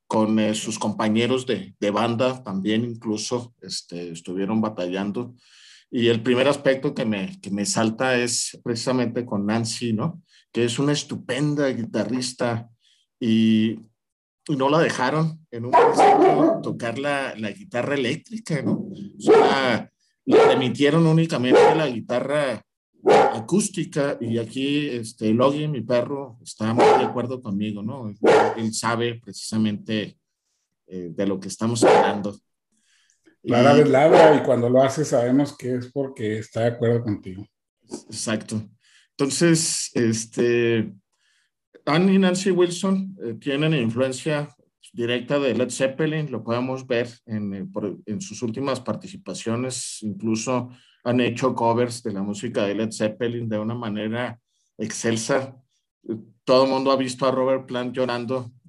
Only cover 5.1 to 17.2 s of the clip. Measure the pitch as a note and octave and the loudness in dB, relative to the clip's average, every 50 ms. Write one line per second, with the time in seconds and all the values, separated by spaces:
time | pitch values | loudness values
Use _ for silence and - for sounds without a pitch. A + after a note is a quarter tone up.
5.1 | F#2+ B2 A#2+ A#2+ - _ _ _ _ - - - - - _ - - A#2+ A#2 A#2 | -6 -8 -8 -10 -14 _ _ _ _ -20 -20 -20 -20 -20 _ -8 -4 0 2 2
6.1 | A#2 A2+ A#2 C3 B2 B2 C3+ C#3+ C#3+ C#3+ - C3+ C3+ C3+ C#3+ C#3+ - - B2+ A2 | 2 2 2 0 2 4 4 2 2 2 2 0 0 0 -2 -6 -4 -4 -4 -2
7.1 | G#2 G2 F#2+ F#2+ - - - G2 G2 G2+ G3+ - - A#2 A2+ A2 A2 - C3 C3 | -2 -4 -4 -8 -10 -12 -10 -8 -4 -4 -4 -2 -2 0 0 -2 -2 -2 0 0
8.1 | B2+ A#2+ B2 A#2+ B2 - - - - - - B2 A2+ A2+ - C3+ B2+ B2+ A#2+ A2 | 0 0 0 -2 -2 -4 -6 -6 -10 -10 -6 -6 -6 -4 -2 -2 0 0 0 -2
9.1 | A2+ B2 A2+ - A2 G2 G2+ G#2 A2 A#2 A2+ - - - A#2+ A#2 G#2+ G#2 C3+ E3 | -4 -6 -6 -4 -4 -4 -2 0 0 -2 -2 -4 -6 -6 -4 -2 -2 -2 -2 -4
10.1 | - - _ _ _ _ _ _ - A#2 A#2+ A#2 A#2 - C#3 D3 D3 D3 - - | -6 -8 _ _ _ _ _ _ -2 0 0 0 0 0 0 0 0 -2 -4 -8
11.1 | A2+ - - - G2+ C3+ D3+ D3+ C#3+ D3 C#3+ C3+ A2+ A#2 A2+ A2 - A2 G2 G#2 | -10 -10 -6 -6 -2 -2 0 0 0 0 0 -2 -2 -2 -6 -4 -2 -4 -2 -2
12.1 | B2+ B2+ B2 - - - B2 A#2+ A#2 A2+ A#2 - _ _ _ _ _ _ _ _ | -2 -4 -4 -6 -6 -4 -4 -2 -2 -4 -8 -12 _ _ _ _ _ _ _ _
13.1 | _ - B2+ A2+ A2+ A2+ A2+ A2+ A2 A2 A2 A2+ G#2+ - - _ _ _ _ _ | _ -4 0 2 4 4 4 4 4 4 2 0 -2 -6 -12 _ _ _ _ _
14.1 | _ _ _ _ _ _ - - D3 C3 C3 C3+ D3+ E3+ D#3 A2+ - - B2 C3 | _ _ _ _ _ _ -6 -4 -2 0 2 2 4 4 2 2 0 0 -2 0
15.1 | D3 D#3 E3 D#3+ - - _ _ - A#2 A#2 B2+ E4 - A#4 A4+ - - G4 G4+ | 0 0 0 -2 -4 -8 _ _ -10 -8 -4 2 4 6 6 6 6 6 6 6
16.1 | G4 D4+ F4+ F#4 - - D#4 D#4+ - - - - - - A#2+ A#2 A2+ C#3 C3+ C#3+ | 6 6 6 6 6 6 4 4 2 0 -4 -6 -6 -4 -4 -6 -4 -4 -2 -2
17.1 | C#3+ C#3 | -2 -2